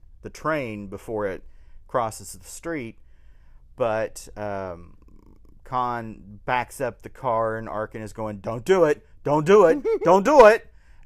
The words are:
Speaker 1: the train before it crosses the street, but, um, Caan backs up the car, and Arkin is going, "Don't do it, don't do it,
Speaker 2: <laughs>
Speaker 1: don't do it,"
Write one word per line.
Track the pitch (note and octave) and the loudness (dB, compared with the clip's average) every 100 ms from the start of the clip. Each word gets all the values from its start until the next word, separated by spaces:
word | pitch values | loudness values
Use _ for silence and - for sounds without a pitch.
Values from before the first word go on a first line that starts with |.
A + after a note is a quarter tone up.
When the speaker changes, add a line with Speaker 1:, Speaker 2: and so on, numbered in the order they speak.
| - - | -20 -20
Speaker 1:
the | A2 | -20
train | - D3+ D#3 A#2+ G#2 G2 | -10 -6 -6 -6 -10 -12
before | G2 - G#2+ G2+ | -14 -10 -6 -6
it | F2+ - - - - - | -8 -14 -20 -20 -20 -6
crosses | C3 A2 - G2+ | -4 -4 -6 -16
the | F#2+ - | -18 -20
street, | - E3+ D#3 A2+ - - - - - - - - - | -16 -10 -10 -12 -16 -20 -20 -20 -20 -20 -20 -20 -6
but, | A#2 A2 G#2+ - - - | -4 -2 -6 -10 -18 -12
um, | G#2 G2 F#2+ E2+ E2+ - - - - - - - | -10 -10 -10 -14 -18 -20 -20 -20 -20 -20 -20 -20
Caan | - B2+ B2 A#2+ A2+ G#2 G2 G#2 - | -8 -6 -4 -6 -10 -14 -20 -14 -4
backs | B2+ A#2 - | -4 -4 -8
up | B2 - | -8 -8
the | A#2 | -18
car, | - C3 A2+ A2+ A2 | -8 -4 -2 -2 -6
and | A2 | -8
Arkin | G2+ G#2+ A2+ | -10 -10 -12
is | G#2+ | -14
going, | - G#2+ G2+ | -12 -10 -10
"Don't | B2 A#2+ | -10 -6
do | A#2 F#3+ | 0 4
it, | D#3 D3+ - - | 4 0 -6 -10
don't | C#3 D3+ | -2 0
do | D3+ G#3 E3 | 4 6 6
it, | C#4+ G#4 | 4 -2
Speaker 2:
<laughs> | A4 | 0
Speaker 1:
don't | D#3+ F#3+ | 4 4
do | G3+ D4+ G#3+ | 6 8 10
it," | A3+ - - - - | 8 0 -20 -20 -20